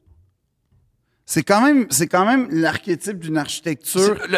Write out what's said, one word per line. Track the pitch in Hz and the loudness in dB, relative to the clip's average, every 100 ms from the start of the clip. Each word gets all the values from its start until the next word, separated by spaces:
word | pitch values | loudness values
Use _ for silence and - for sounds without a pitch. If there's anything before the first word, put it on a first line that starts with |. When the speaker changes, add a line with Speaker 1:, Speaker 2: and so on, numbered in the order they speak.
| _ _ _ _ _ _ _ _ _ _ _ _ - | _ _ _ _ _ _ _ _ _ _ _ _ -6
Speaker 1:
C'est | 165 | -4
quand | - 202 | 2 4
même, | 262 285 220 | 6 4 2
c'est | - 165 | -2 0
quand | 180 202 | 2 2
même | 262 247 | 2 0
l'archétype | 160 160 - - 170 196 196 | 0 0 -2 -4 -6 -6 -10
d'une | 160 156 | -6 -4
architecture. | 143 - 170 147 - 180 202 208 | -4 -8 -6 -8 -4 0 0 0
Speaker 2:
C'est, | |
le, | 180 | -4